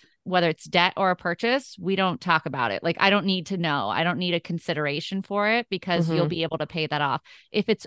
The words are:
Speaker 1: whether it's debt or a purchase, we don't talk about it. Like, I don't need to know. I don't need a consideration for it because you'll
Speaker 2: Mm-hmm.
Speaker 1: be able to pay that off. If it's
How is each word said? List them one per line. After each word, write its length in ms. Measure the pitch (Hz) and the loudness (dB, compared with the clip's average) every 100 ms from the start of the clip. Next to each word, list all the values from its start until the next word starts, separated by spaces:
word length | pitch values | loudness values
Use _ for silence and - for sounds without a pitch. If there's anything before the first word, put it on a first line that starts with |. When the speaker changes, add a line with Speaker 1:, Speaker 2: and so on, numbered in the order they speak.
| _ _ | _ _
Speaker 1:
whether 240 | - 180 170 | -2 2 2
it's 140 | 160 | 0
debt 280 | 160 180 180 - | 0 2 2 2
or 140 | 190 | 0
a 60 | 180 | 0
purchase, 600 | 175 170 226 269 - - | -2 -2 0 0 -4 -8
we 180 | 175 190 | -4 0
don't 240 | 185 151 | 0 0
talk 260 | 180 160 156 | 2 2 2
about 240 | 135 117 | -2 -2
it. 120 | 98 | 0
Like, 140 | 170 165 | -2 2
I 100 | 196 | 4
don't 160 | 202 185 | 4 2
need 200 | 185 160 | -2 -2
to 100 | 190 | -2
know. 320 | 165 143 104 | 0 0 0
I 140 | 98 | 0
don't 160 | 170 175 | 0 0
need 160 | 180 | -2
a 60 | 170 | -2
consideration 800 | - 170 - 151 147 147 - 190 | -4 -6 -4 -2 -2 -4 -6 -8
for 260 | - 202 208 | -4 -2 0
it 180 | 233 233 | 0 -2
because 400 | 185 190 175 165 | -6 0 0 2
you'll 120 | 165 | 2
Speaker 2:
Mm-hmm. 80 | 170 | 0
Speaker 1:
be 140 | 165 | 0
able 160 | 160 160 | -4 -4
to 80 | 151 | -4
pay 200 | 170 156 | -4 -2
that 140 | 147 | 0
off. 220 | 143 127 - - _ | 0 -2 -6 -20 _
If 160 | 214 208 | -2 0
it's 180 | 214 | -2